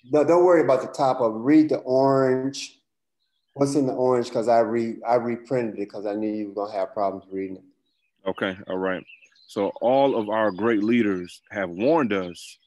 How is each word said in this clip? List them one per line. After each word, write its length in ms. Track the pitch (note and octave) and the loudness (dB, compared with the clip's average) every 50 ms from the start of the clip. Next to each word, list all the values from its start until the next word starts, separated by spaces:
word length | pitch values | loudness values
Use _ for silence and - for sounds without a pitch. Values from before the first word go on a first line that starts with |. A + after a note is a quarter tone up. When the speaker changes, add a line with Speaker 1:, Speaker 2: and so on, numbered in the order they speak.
| _ B2 | _ 0
Speaker 1:
no, 140 | C#3 D3+ C#3+ | 2 2 4
don't 200 | D3 E3+ F3 F3 | 4 4 6 6
worry 180 | F3+ F3 E3 | 6 6 4
about 180 | C#3+ B2+ C3 B2+ | 4 4 2 0
the 80 | - - | 0 -6
top 320 | - - C#3+ C3 B2+ B2+ | -4 0 0 0 2 0
of 140 | A#2+ A2+ G#2+ | 0 -2 -2
it. 40 | A2 | -2
Read 300 | A2+ C3+ D3+ D#3 D#3 D3+ | 2 4 6 6 6 4
the 100 | C3+ - | 0 -4
orange. 1000 | - B2+ B2+ C3 C3+ C3+ C3+ C3+ C3+ C3 B2+ C3 C3 C3+ C#3 - - - _ _ _ _ _ _ _ _ _ _ _ _ _ _ _ _ _ | -2 0 2 4 4 4 4 4 4 2 2 0 -2 -4 -6 -8 -14 -14 _ _ _ _ _ _ _ _ _ _ _ _ _ _ _ _ _
What's 200 | C#3 C#3+ C#3 C#3 | -2 -2 0 0
in 120 | D3+ C3+ | 0 0
the 60 | C3 | 0
orange? 380 | - C3 B2+ B2+ B2+ B2 A#2 B2 | 0 0 2 2 2 2 0 -2
'Cause 180 | - B2 G#2+ A#2+ | -4 -2 2 4
I 120 | A#2 A2+ | 4 4
re-, 420 | A#2 G#2+ A#2 A#2 A2+ A2+ A2+ - | 4 2 0 -2 -2 -4 -6 -8
I 140 | - A#2 A#2+ | -2 0 0
reprinted 640 | B2 A2+ A#2+ A#2 A#2 A#2 - C#3+ B2+ A#2+ A2 G2 G2+ | 0 0 -2 -6 -6 -6 -4 -4 -2 -2 -4 -6 -8
it 120 | G2+ G2+ | -10 -10
'cause 160 | - G#2 G2 | -10 -10 -8
I 80 | G#2 G#2 | -6 -6
knew 180 | G#2+ A2 G#2+ | -4 -4 -4
you 160 | G#2+ G#2+ G#2+ G2+ | -4 -6 -8 -8
were 60 | G2 | -6
gonna 180 | G#2 G2+ G#2+ | -8 -8 -6
have 200 | A2 G2 F#2+ - - | -4 -6 -6 -4 -4
problems 360 | A2 G2+ G2 F#2+ F#2+ F#2 - | -4 -4 -2 -4 -6 -14 -10
reading 260 | F#2+ F#2+ F#2+ F#2 F#2 | -8 -8 -8 -8 -10
it. 80 | F#2 _ _ _ _ _ _ _ _ _ _ _ _ _ F#2+ | -14 _ _ _ _ _ _ _ _ _ _ _ _ _ -8
Speaker 2:
Okay, 280 | F#2 - A2 G2 F#2 F#2+ - | -6 -4 -6 -6 -6 -8 -10
all 120 | - F#2 F#2 | -8 -6 -4
right. 260 | F#2 F#2+ F#2 E2+ - - - _ _ _ _ _ _ | -4 -4 -4 -6 -10 -16 -20 _ _ _ _ _ _
So 220 | _ - A2 G2 - - - | _ -4 -4 -4 -4 -4 -2
all 360 | - A#2+ C3 C#3 C#3 C#3 A2 | 0 2 4 4 2 2 0
of 140 | A2+ G#2+ G2+ | -2 -2 -2
our 200 | G#2+ A2 A2 G#2 | 0 0 0 0
great 300 | F#2 F2+ G#2+ A#2 A#2 G2+ | 0 0 0 0 0 0
leaders 600 | G2+ A2 A#2+ A#2+ A2 G#2 F#2+ F2+ F2+ F2 - - _ _ | 2 2 2 2 2 0 -2 -4 -6 -10 -16 -20 _ _
have 180 | - G#2+ F#2+ F2 | -8 -6 -6 -6
warned 440 | E2+ F2+ A2 C3+ E3 E3 C3+ G#2+ | -4 -2 0 2 2 2 0 0
us 460 | G2+ G2 F#2 F2 E2+ - - - - _ _ | -2 -4 -4 -6 -10 -14 -18 -20 -20 _ _